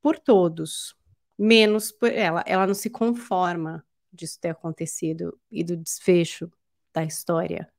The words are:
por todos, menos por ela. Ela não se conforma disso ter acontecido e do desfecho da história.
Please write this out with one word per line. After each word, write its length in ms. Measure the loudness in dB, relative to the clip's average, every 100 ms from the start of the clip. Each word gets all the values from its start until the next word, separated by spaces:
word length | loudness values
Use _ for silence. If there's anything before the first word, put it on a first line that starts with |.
por 180 | 2 0
todos, 760 | 4 6 4 0 -10 -10 -12 _ _ _ _ _
menos 520 | 4 6 6 2 -2
por 220 | -2 -2
ela. 320 | 0 0 -2 0
Ela 200 | 2 2
não 80 |
se 160 | 0 -4
conforma 920 | -2 -2 -2 -2 0 0 -2 -6 -10 _ _ _
disso 260 | -16 -14 -8
ter 120 | -8
acontecido 920 | -6 -8 -8 -8 -6 -6 -4 -8 -10 _
e 140 | -8
do 140 | -6 -6
desfecho 760 | -6 -6 2 4 2 -4 -14 _ _ _ _
da 100 | -6
história. 640 | -6 -6 -2 -2 -2 -6 -10